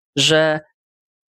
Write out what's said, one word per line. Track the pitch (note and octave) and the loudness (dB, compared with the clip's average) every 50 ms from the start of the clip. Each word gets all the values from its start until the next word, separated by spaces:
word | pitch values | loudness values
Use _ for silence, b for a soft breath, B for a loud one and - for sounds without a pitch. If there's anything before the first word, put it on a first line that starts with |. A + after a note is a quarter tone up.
| _ _ - | _ _ -6
że | C#3+ C#3 - D#3+ D#3 D#3 D#3 D#3 D#3 D#3 _ _ _ _ _ _ _ _ _ _ _ _ | -2 0 0 2 2 0 0 -2 -4 -8 _ _ _ _ _ _ _ _ _ _ _ _